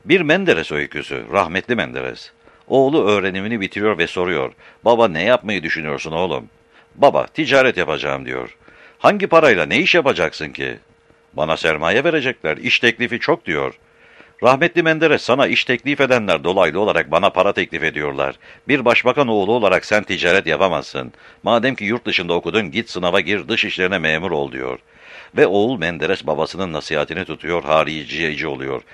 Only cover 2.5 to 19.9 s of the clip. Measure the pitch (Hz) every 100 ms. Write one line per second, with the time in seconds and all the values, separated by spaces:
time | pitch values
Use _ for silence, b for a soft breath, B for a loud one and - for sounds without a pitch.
2.5 | b - 131 135 151 101 104 95 95 101
3.5 | 117 95 101 107 92 82 - 90 78 65
4.5 | B B B 110 117 113 80 101 123 98
5.5 | 98 80 82 76 69 80 80 90 67 55
6.5 | _ b b b - 139 73 - - 156
7.5 | 135 127 90 78 73 71 67 64 64 60
8.5 | - B B B B 139 202 196 160 156
9.5 | 95 76 104 160 175 139 87 80 - 78
10.5 | 65 65 57 _ _ _ _ _ - 78
11.5 | 80 82 78 82 107 160 160 131 - 78
12.5 | 78 127 104 120 - 120 117 - 156 -
13.5 | 76 67 - b b b b b - 117
14.5 | 135 170 170 160 156 160 135 - 131 117
15.5 | - - 123 139 143 135 123 101 82 80
16.5 | 95 85 80 104 82 73 80 98 90 92
17.5 | 98 90 82 78 73 73 69 69 65 B
18.5 | B - 135 123 117 123 127 127 107 95
19.5 | 120 101 90 -